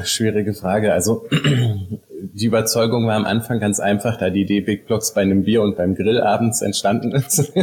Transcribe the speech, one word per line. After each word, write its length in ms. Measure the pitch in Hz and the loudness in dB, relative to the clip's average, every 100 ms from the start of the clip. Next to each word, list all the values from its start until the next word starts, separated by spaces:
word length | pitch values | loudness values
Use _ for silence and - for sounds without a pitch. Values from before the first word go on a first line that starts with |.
schwierige 500 | 92 - 110 104 104 | -2 0 0 0 -2
Frage. 380 | 104 92 104 107 | -2 -2 0 2
Also, 360 | 87 95 110 - | 2 0 -2 -2
<clears throat> 1040 | 151 151 127 120 101 92 104 - 80 92 | -2 2 2 0 -2 -6 -12 -14 -14 -12
die 120 | 101 113 | -4 0
Überzeugung 640 | 113 110 117 113 120 113 | 2 2 0 2 2 0
war 80 | 107 | 0
am 80 | |
Anfang 380 | 101 110 113 117 | 0 -2 -2 -2
ganz 180 | 104 98 | 0 0
einfach, 380 | 98 101 120 110 | 0 0 -2 -2
da 120 | 92 | 0
die 120 | 95 | 0
Idee 180 | 92 101 | 2 0
Big 260 | 98 101 - | 0 -4 -2
Blocks 280 | 110 - | -2 -2
bei 80 | 107 | 0
einem 220 | 98 98 92 | 2 2 2
Bier 160 | 113 | 2
und 160 | 104 92 | 2 0
beim 180 | 90 95 | 0 0
Grill 240 | 98 120 | 2 2
abends 420 | 104 110 113 - | 2 2 0 0
entstanden 520 | 104 - 98 113 117 | -2 -2 0 0 0
ist. 400 | 131 - - 143 190 | -2 0 -2 0 -2